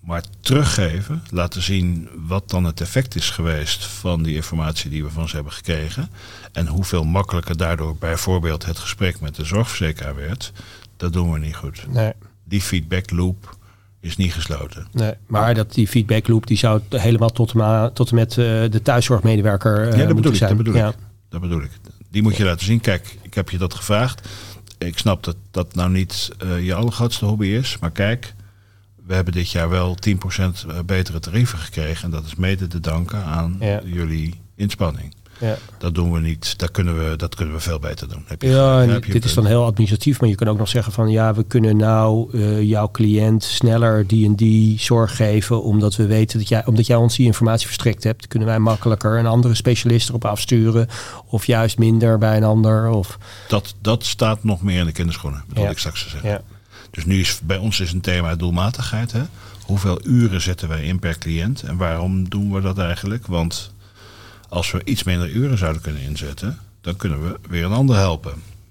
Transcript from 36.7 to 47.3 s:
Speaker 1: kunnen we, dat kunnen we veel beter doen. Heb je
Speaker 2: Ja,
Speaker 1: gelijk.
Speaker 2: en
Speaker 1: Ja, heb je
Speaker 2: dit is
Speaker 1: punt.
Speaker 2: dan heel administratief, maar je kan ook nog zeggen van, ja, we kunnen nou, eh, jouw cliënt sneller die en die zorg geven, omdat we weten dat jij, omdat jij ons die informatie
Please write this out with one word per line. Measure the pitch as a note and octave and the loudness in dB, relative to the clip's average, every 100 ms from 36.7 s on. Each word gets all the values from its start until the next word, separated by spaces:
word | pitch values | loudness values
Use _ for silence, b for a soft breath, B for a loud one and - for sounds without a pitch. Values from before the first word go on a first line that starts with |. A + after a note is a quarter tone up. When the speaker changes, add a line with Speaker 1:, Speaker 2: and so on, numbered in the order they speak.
Speaker 1:
kunnen | - F2+ E2 D#2+ | -2 -2 0 -2
we, | D#2+ | -4
dat | E2 | -6
kunnen | - D#2 | -6 -6
we | D#2+ | -4
veel | E2 D#2+ | -4 -6
beter | D2 - - | -6 -10 -10
doen. | - - | -12 -12
Heb | - | -4
je | C3 | 2
Speaker 2:
Ja, | |
Speaker 1:
gelijk. | C3 C3+ C3 | 4 6 6
Speaker 2:
en | B2 | 6
Speaker 1:
Ja, | |
heb | G#2+ | 4
je | - | 2
Speaker 2:
dit | G2 | 0
is | A2+ | 2
Speaker 1:
punt. | - G#2 | 2 4
Speaker 2:
dan | |
heel | A#2 | 4
administratief, | A#2 G2+ G#2+ G#2 - C3+ | 4 2 2 4 2 4
maar | A#2 | 2
je | |
kan | F#2+ A2 | 2 0
ook | G#2+ | 0
nog | G#2+ | 0
zeggen | B2 A2 | 0 -2
van, | G2+ A2 | 0 2
ja, | A2 A2 | 4 2
we | G#2+ | 2
kunnen | G#2+ B2 A2 G#2+ | 2 2 4 4
nou, | G#2+ A2 A2 A2 A2+ A#2+ | 4 4 4 2 0 0
eh, | G#2 G#2+ | 2 2
jouw | G#2+ G#2+ G#2 | 2 2 0
cliënt | - A2 G#2 A2 A2 | 2 4 4 4 2
sneller | - - A#2+ A2+ A#2 A2 G2 | 2 2 4 4 4 4 4
die | A2+ G#2+ | 4 4
en | |
die | G#2 A2 G#2+ A2 G#2+ | 6 6 6 4 2
zorg | - A#2 G#2+ - | 2 2 2 2
geven, | A2 G#2+ G2+ A#2 | 2 2 2 -2
omdat | A2+ G#2+ G#2+ G#2 | 2 2 2 2
we | G#2 | 2
weten | A2 A2 A2+ | 4 2 0
dat | G#2 | 0
jij, | A2 - | 0 2
omdat | A2 A2+ | 2 4
jij | A#2+ | 4
ons | A#2 - | 4 4
die | |
informatie | B2 | 4